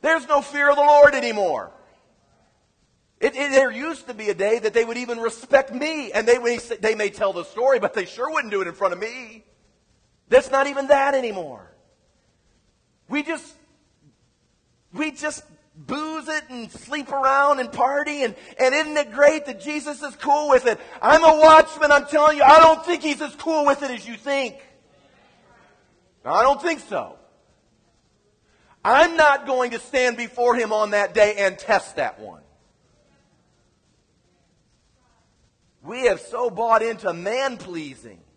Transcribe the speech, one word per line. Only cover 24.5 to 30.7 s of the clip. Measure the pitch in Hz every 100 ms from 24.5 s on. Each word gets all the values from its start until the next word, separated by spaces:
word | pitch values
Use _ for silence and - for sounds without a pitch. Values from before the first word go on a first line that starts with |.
| 185 - _ _ _ _ _ _ _ _ _ _ _ _ _ _ _ 127
Now, |
I | 170
don't | 254 277
think | 339 302
so. | - 185 98 - _ _ _ _ _ _ _ _ _ _ _ _ _ _ _ _
I'm | 190 254 339 330
not | 302 277 240
going | 254 247
to | 233
stand | - 269 247 233
before | 233 - 240 240
him | 220